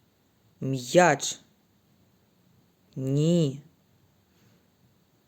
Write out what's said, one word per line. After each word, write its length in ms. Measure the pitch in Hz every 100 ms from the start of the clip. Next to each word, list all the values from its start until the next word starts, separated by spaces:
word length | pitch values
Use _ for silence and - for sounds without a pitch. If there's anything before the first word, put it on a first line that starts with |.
| _ _ _ _ _ _
М'яч. 800 | 135 135 123 165 180 139 - - _ _ _ _ _ _ _ _ _ _ _ _ _ _ _ 139
Ні. 680 | 131 139 156 175 147 143 - _ _ _ _ _ _ _ _ _ _ _ _ _ _ _